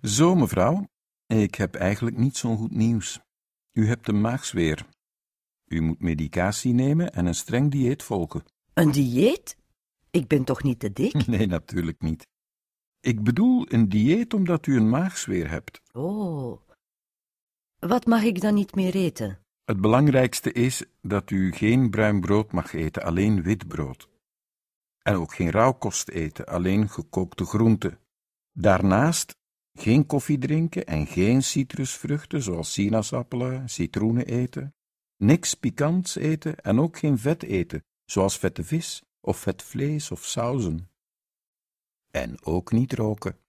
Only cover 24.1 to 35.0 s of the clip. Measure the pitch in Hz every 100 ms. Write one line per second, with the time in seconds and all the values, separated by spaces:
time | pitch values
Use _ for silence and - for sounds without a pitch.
24.1 | _ _ _ _ _ _ _ _ _ -
25.1 | 98 80 - 87 87 123 127 110 - -
26.1 | - 78 - - 87 90 98 107 - -
27.1 | - 92 - 90 104 113 107 92 80 _
28.1 | _ _ _ _ - 107 92 95 95 147
29.1 | 165 - - _ _ _ - - 123 147
30.1 | 147 - 147 135 156 165 - - 78 73
31.1 | - 98 127 131 - 131 - 131 - 143
32.1 | 147 - 156 113 85 82 - 104 110 104
33.1 | 127 120 123 127 131 127 - - - 110
34.1 | 117 - 120 127 - 139 _ _ _